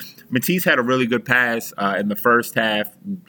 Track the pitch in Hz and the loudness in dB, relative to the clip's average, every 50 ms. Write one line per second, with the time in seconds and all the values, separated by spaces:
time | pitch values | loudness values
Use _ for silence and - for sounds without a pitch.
0 | - - - - - - - 127 - - 175 185 175 180 156 131 120 120 131 131 | -18 -18 -20 -20 -8 -4 -4 -2 0 0 -2 0 2 2 2 2 2 2 2 2
1 | 127 113 123 117 104 - 123 123 123 117 117 113 110 - - - 101 98 98 95 | 2 0 0 -2 0 2 2 2 2 2 0 -2 -6 -8 -6 -4 -2 0 0 0
2 | 101 104 101 - - 123 117 120 113 - - 120 113 110 107 104 104 - - _ | -2 -2 -4 -2 2 2 2 2 2 0 -2 -2 0 0 0 -2 -2 -6 -10 _
3 | - 98 98 92 - | -10 -10 -10 -10 -12